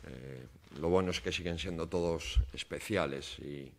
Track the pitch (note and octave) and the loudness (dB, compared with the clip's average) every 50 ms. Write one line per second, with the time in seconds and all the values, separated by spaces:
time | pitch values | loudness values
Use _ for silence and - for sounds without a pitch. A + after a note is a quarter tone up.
0 | - D#2 C2 B1 B1+ C2+ C2 B1+ B1+ A#1 - - - - - C#2+ D#2 E2+ F2+ F#2 | -12 -12 -12 -10 -10 -10 -10 -10 -12 -14 -18 -20 -20 -14 -8 -2 2 6 6 6
1 | F#2 F2+ F2+ - - F#2 F2 - F2 E2+ E2+ E2 - F#2+ F2 E2 E2 E2 F#2 F2+ | 6 4 0 0 -2 -2 -2 -2 -2 -2 -2 -2 -2 -4 -2 -2 -2 0 2 2
2 | E2+ E2+ E2 D#2 - - - - - - - - - - F2+ D2+ - - G#2+ F#2 | 2 2 2 0 -2 4 4 4 4 4 -4 -10 -6 -6 -6 -6 -2 2 2 2
3 | D#2+ C#2+ C2+ C#2+ C#2+ - - - C2 C#2+ C#2+ C#2+ C2+ C2 - | 4 2 0 -4 -6 -8 -10 -10 -8 -8 -8 -8 -10 -12 -16